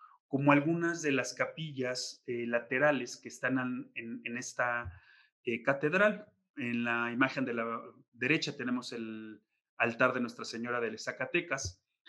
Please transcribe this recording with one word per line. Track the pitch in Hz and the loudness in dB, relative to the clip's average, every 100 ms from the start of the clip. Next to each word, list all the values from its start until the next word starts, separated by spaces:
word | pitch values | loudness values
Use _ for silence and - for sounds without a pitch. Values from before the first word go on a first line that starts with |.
| - - _ | -20 -20 _
como | 135 143 | 2 6
algunas | 143 151 170 170 165 | 6 6 2 2 0
de | 151 | 2
las | 135 123 | 2 0
capillas, | - 131 156 160 131 127 123 - - - | -2 -4 -4 -6 -4 -4 -4 -6 -10 -6
eh, | 120 117 | -4 0
laterales | 117 117 131 151 135 120 - | 0 2 4 4 4 -2 -10
que | 117 | -14
están | - 127 131 | -6 0 0
al, | 127 127 - 123 | 0 -4 -8 -10
en, | 117 120 | -10 -8
en | 120 120 | -6 -6
esta, | 123 - 123 120 117 - - - _ _ | -6 -2 0 -2 -4 -12 -20 -20 _ _
eh, | - 113 | -4 0
catedral. | - 139 151 185 208 202 - _ _ - | 0 2 2 4 4 2 -8 _ _ -8
En | 120 120 | -2 0
la | 120 117 120 | 0 0 0
imagen | 120 131 143 | 2 2 2
de | 123 | -2
la | 117 117 113 117 - _ | -2 -2 -6 -8 -18 _
derecha | 117 127 156 151 139 | -2 2 2 0 -4
tenemos | 123 123 123 | -2 -2 -4
el | 117 110 110 110 107 _ _ _ - | -8 -8 -8 -12 -16 _ _ _ 0
altar | 117 117 127 | 0 4 2
de | 123 | 4
Nuestra | 120 - - | -2 -6 -8
Señora | 117 120 123 | -6 -2 -2
de | 113 110 | -2 -4
Zacatecas | - - 131 175 - 131 - - _ _ | -8 -6 -2 -2 -2 -4 -6 -10 _ _